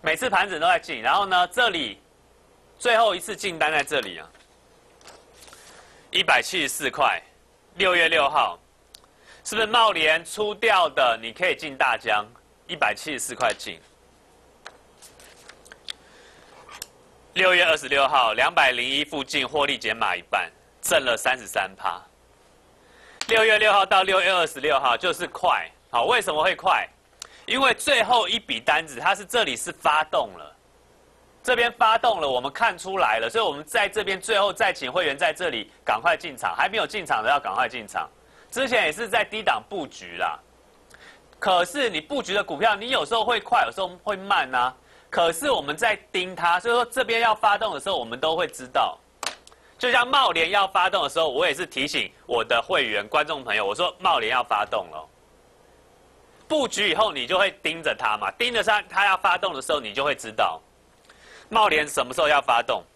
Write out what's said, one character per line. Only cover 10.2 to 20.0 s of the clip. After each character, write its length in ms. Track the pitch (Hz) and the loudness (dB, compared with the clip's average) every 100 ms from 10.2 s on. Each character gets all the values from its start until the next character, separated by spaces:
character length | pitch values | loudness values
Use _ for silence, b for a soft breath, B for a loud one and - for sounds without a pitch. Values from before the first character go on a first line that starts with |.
出 320 | 165 - 214 202 | -2 -6 -4 0
掉 320 | 226 196 165 | 2 4 2
的？ 320 | 143 127 113 | 2 2 2
你 120 | 113 | -6
可 140 | 110 180 | -4 -2
以 60 | |
进 220 | 143 156 135 | -2 -6 -2
大 200 | 139 113 | 0 0
江， 280 | 113 104 107 120 _ _ - | 0 -2 -2 -16 _ _ -16
一 120 | 170 | -2
百 160 | 113 107 | -2 -2
七 160 | - | -8
十 80 | 135 | -8
四 160 | - 120 | -8 -2
块 180 | 117 | -2
进。 240 | 104 - 85 _ _ _ _ _ _ _ _ - - _ _ - - - - - - - - - - B B B B B B B - - _ - - _ | -2 -10 -16 _ _ _ _ _ _ _ _ -20 -20 _ _ -20 -20 -20 -20 -20 -20 -20 -20 -18 -20 B B B B B B B -18 -18 _ -20 -20 _
六 200 | 175 185 | 2 4
月 120 | 180 175 | 6 4
二 100 | 156 | 2
十 140 | 135 | 2
六 180 | 139 135 | 2 4
号， 240 | 143 117 | 4 2
两 200 | 107 135 | 4 2
百 180 | 170 139 | 4 2
零 160 | 123 123 | 2 -2
一 160 | 139 | -2
附 180 | 147 151 | -4 -6
近 240 | 131 147 127 | -4 -4 -2
获 200 | 151 143 | 0 0
利 120 | 131 | -2
减 180 | 110 | -4
码 200 | 113 | -2